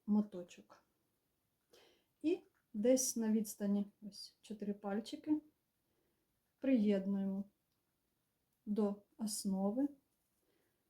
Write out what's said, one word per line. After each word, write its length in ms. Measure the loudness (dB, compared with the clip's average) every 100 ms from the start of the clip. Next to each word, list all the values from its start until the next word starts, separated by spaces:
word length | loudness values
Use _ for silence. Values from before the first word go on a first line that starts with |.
| 0
моточок. 760 | 0 0 -6 -14 -16 -20 -20 _ _ _ _ _ _ _ _ _ -20 -20 _ _ _
І 180 | -2 -2 -4 _ _
десь 440 | 0 4 4 2 0
на 160 | 2
відстані 600 | 2 0 -4 0 0 -2 -10
ось 340 | -16 -16 -18 _
чотири 340 | -14 -8 -6
пальчики 680 | -6 -4 -4 -4 -8 -2 -2 -2 _ _ _ _ _ _ _ _ _ _ _
приєднуємо 840 | 2 4 6 2 2 -2 -2 -4 -8 _ _ _ _ _ _ _ _ _ _ _ -4
до 300 | 0 0 -2 -10 -8
основи, 680 | -6 -4 -2 0 0 0 -2 -4 _ _ _ _ _ _ _ _